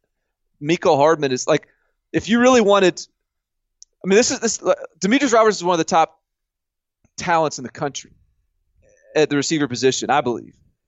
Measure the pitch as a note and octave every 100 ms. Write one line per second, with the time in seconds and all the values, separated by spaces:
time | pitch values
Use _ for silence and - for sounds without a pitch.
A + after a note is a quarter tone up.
0 | _ _ _ _ _ _ D3 F3 F#3 C#3
1 | D3+ E3 C#3 B2+ - D3+ - _ _ _
2 | _ - - A#3 B3 B3+ G3+ G3+ F#3 -
3 | - _ _ _ _ _ _ _ _ _
4 | F#3 G3 B3 C4 A3 - - - - _
5 | F#3+ C4+ C#4 A3+ A3 G3 F3 F3 D#3 F3
6 | D#3+ _ _ _ _ _ _ _ _ _
7 | _ - F3+ E3 D#3 - A#2+ - D3 C3+
8 | - _ _ _ _ _ _ _ _ _
9 | _ D#3 D3+ C#3+ C3 D#3+ C#3+ A#2+ C3 B2
10 | G#2+ C#3 B2 A2+ A1 _ _ _